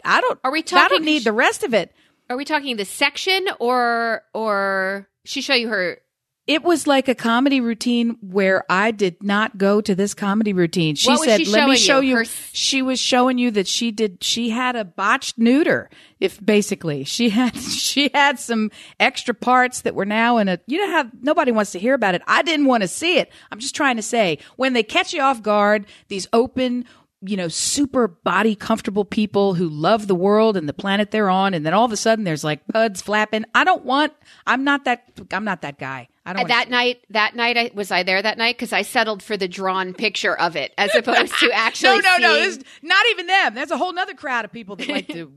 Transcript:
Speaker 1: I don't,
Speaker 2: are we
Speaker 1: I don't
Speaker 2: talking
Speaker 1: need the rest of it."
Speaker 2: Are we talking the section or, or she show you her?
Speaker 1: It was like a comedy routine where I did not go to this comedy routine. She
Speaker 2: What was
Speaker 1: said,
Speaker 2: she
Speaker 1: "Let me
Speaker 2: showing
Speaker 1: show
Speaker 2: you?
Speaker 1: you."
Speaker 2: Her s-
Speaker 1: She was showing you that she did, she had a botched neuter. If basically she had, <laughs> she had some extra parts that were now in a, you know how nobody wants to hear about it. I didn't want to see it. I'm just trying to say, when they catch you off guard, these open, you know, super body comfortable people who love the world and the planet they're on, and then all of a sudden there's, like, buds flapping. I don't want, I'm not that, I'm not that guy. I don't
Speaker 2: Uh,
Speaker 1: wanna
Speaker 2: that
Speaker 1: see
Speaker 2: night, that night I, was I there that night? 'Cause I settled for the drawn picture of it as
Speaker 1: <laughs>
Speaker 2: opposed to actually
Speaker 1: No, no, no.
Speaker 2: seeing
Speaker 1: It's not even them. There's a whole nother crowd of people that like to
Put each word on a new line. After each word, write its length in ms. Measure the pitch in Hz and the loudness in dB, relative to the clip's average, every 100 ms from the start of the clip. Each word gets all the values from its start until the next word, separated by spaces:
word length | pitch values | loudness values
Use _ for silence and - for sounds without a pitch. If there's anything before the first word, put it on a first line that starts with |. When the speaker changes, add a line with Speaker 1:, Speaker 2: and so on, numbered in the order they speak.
| - | 0
Speaker 1:
I 160 | 226 | 0
don't, 180 | 392 - | 0 -2
Speaker 2:
are 80 | 254 | -4
we 80 | 311 | -4
Speaker 1:
I 20 | |
don't 280 | 320 359 330 | 0 4 4
Speaker 2:
talking 160 | 370 311 | 2 0
Speaker 1:
need 180 | 302 226 | 0 0
the 80 | |
rest 300 | 214 320 440 | 2 2 0
of 100 | 349 | 0
it." 200 | 220 165 _ _ _ - | 0 -2 _ _ _ -10
Speaker 2:
Are 80 | 247 | -8
we 80 | 285 | -2
talking 320 | 311 277 226 | -4 -2 -6
the 80 | 196 | -6
section 600 | - 285 285 - 381 381 - | -2 -2 -2 -2 0 -2 -4
or, 640 | 233 254 240 233 233 220 _ | 0 0 0 0 -2 -6 _
or 720 | - 220 202 196 190 190 196 196 _ - | -6 -2 0 0 -2 -2 -6 -10 _ -10
she 160 | 277 | -8
show 120 | 262 | 0
you 140 | 254 233 | 0 0
her? 280 | 208 180 - _ _ _ _ - | -2 -4 -6 _ _ _ _ -2
Speaker 1:
It 140 | 302 | 0
was 220 | 320 330 - | 2 0 2
like 220 | 277 269 | 2 2
a 80 | 233 | -2
comedy 440 | 233 233 277 269 | 0 2 2 2
routine 580 | 233 226 247 240 233 226 | -2 -2 -2 0 0 -4
where 420 | 190 185 190 190 - | -6 0 2 2 0
I 220 | 185 214 | 0 0
did 240 | 208 190 165 | 0 -2 -2
not 340 | 202 202 220 196 | -2 0 -2 0
go 240 | 196 208 | 2 2
to 140 | 214 185 | 2 0
this 180 | 208 | 0
comedy 400 | - 202 208 214 | -2 -2 0 0
routine. 400 | 185 170 185 160 | 2 0 2 0
She 160 | 143 247 | 2 2
Speaker 2:
What 120 | 302 | 2
was 60 | 302 | 4
Speaker 1:
said, 120 | 214 | 2
Speaker 2:
she 60 | 208 | 4
Speaker 1:
"Let 160 | 214 285 | 4 4
me 80 | 254 | 4
Speaker 2:
showing 20 | |
Speaker 1:
show 220 | - 269 | 4 4
Speaker 2:
you? 80 | 269 | 4
Speaker 1:
you." 60 | 247 | 0
Speaker 2:
Her 40 | |
s- 280 | 226 - - | -2 -8 -12
Speaker 1:
She 300 | - - 269 | -6 -2 0
was 160 | 262 254 | 0 -2
showing 400 | - 254 247 254 | 0 2 4 2
you 100 | 247 | 0
that 160 | 208 185 | 0 -2
she 220 | - 233 | -2 -4
did, 340 | 214 220 180 | -2 -4 -4
she 280 | - - 233 | -6 -4 -2
had 240 | 226 254 247 | -2 -4 -4
a 100 | 190 | -8
botched 540 | - 196 262 - - | -4 -2 0 -2 0
neuter. 500 | 226 269 330 135 95 - - - | 4 4 4 0 -4 -18 -20 -4
If 200 | 185 - 202 | -4 -2 2
basically 580 | 208 202 196 165 143 | 2 2 -4 -6 -6
she 260 | 135 - 233 | -6 0 2
had, 240 | 202 254 - | 2 0 -2
<laughs> 0 | |
she 540 | - - - 269 285 | -8 -4 -2 0 0
had 240 | 285 285 277 | 4 2 0
some 300 | - 226 214 - - - | -4 -2 -2 -6 -14 -2
extra 340 | 233 - - | -2 -2 -6
parts 480 | 226 247 254 247 - | -4 2 4 2 -2
that 140 | 240 - | -6 -4
were 100 | 196 | -2
now 320 | 214 233 240 | 0 2 2
in 100 | 196 | 2
a, 120 | 180 - | -2 -4
you 100 | 311 | -4
know 140 | 403 | 0
how 180 | 339 247 - | -2 -2 -4
nobody 320 | 269 311 277 | -2 2 2
wants 200 | 220 202 | 2 -2
to 80 | 175 | -2
hear 160 | 220 269 | 0 2
about 180 | 208 | 2
it. 80 | 175 - | 0 2
I 160 | 220 | 2
didn't 240 | - 311 277 | 2 2 2
want 140 | 240 | 2
to 60 | 220 | 0
see 300 | - 330 320 | -4 0 0
it. 140 | - - - | 0 -8 -18
I'm 60 | 208 | -12
just 140 | 269 - | -10 -2
trying 200 | 285 233 | -2 -2
to 80 | |
say, 340 | 208 233 190 151 - - | -2 0 0 -2 -8 -4
when 180 | 262 | -2
they 100 | 247 | 0
catch 300 | 220 339 370 | 0 0 -2
you 80 | 349 | 0
off 180 | 269 247 | 0 0
guard, 460 | 208 208 208 214 202 - - | 0 2 2 2 -2 -20 -10
these 180 | 196 180 | -10 -2
open, 540 | 233 254 - 254 247 240 _ _ _ | 0 0 0 -2 -2 -8 _ _ _
you 160 | 190 202 | -6 -4
know, 100 | 175 | -4
super 600 | - - - 285 262 226 | -4 -4 -2 0 2 0
body 460 | - - 185 220 | -2 -2 2 2
comfortable 500 | 208 - 220 - 202 | 0 -2 -2 -2 -2
people 520 | 190 - 208 196 202 180 | -2 0 0 2 2 2
who 120 | 175 | -2
love 380 | 151 160 220 208 | 0 2 2 2
the 80 | |
world 440 | 180 190 208 220 190 | 0 2 4 4 2
and 120 | 151 | -4
the 40 | |
planet 360 | - 196 196 208 | -6 -2 -2 0
they're 180 | 220 202 | 0 2
on, 240 | 185 196 180 | 2 0 0
and 100 | 156 | 0
then 80 | |
all 120 | 185 247 | 2 2
of 60 | |
a 60 | 202 | 0
sudden 260 | 226 220 | 0 0
there's, 200 | 190 151 | 0 -4
like, 180 | 156 151 - | -4 -6 -4
buds 340 | 220 226 185 | 0 0 -2
flapping. 440 | - 214 214 220 220 233 | -2 -2 0 -2 -2 0
I 80 | |
don't 200 | 320 349 | 2 0
want, 300 | 247 269 302 _ _ - - | 0 0 0 _ _ -10 -4
I'm 180 | 240 | -2
not 220 | 277 285 269 | 0 0 0
that, 240 | 240 _ - 196 | -4 _ -20 -10
I'm 120 | 185 | -8
not 200 | 214 175 | -6 -6
that 160 | 147 139 | -8 -10
guy. 280 | 135 135 120 _ - | -10 -12 -14 _ -10
I 60 | |
don't 60 | 185 | -6
Speaker 2:
Uh, 40 | |
Speaker 1:
wanna 40 | 196 240 | 0 0
Speaker 2:
that 100 | 240 | 0
Speaker 1:
see 60 | |
Speaker 2:
night, 340 | 247 247 247 _ | 0 0 -2 _
that 240 | 208 214 233 | 0 0 0
night 220 | 233 240 | -2 0
I, 140 | 233 202 | -2 -4
was 160 | 196 | -2
I 100 | 180 | -2
there 160 | 185 190 | 0 0
that 160 | 208 220 | 0 -2
night? 180 | 226 240 | -2 -4
'Cause 160 | 240 | -4
I 80 | 190 | -4
settled 400 | 208 247 220 208 | -2 -2 -2 -4
for 160 | - 208 | -6 -6
the 100 | 190 | -6
drawn 460 | 180 190 185 185 | -4 -2 -2 -4
picture 420 | 185 214 - 202 165 | -4 -4 -2 -2 0
of 180 | 170 160 | -2 -2
it 180 | 135 - | -6 -2
as 160 | 202 240 | 0 0
Speaker 1:
<laughs> 0 | |
Speaker 2:
opposed 380 | 226 240 190 - | 2 0 0 0
to 120 | 285 | 0
actually 480 | 214 226 - 349 392 | 0 -2 2 2 4
Speaker 1:
No, 180 | 381 359 | 4 4
no, 0 | |
no. 160 | 349 | 4
Speaker 2:
seeing 160 | 294 370 277 | 2 0 -4
Speaker 1:
It's 20 | - - | -16 -14
not 240 | 320 381 466 | 0 2 2
even 160 | 392 349 | 0 0
them. 260 | 381 311 | 2 0
There's 160 | 220 294 | -2 -6
a 60 | 285 | -4
whole 160 | 359 | -4
nother 220 | 359 381 - | -4 -6 -8
crowd 280 | 294 247 | -6 -6
of 80 | 214 | -6
people 240 | 233 190 196 | -12 -16 -12
that 100 | 269 | -6
like 180 | 285 190 | -6 -6
to 220 | 170 156 | -12 -14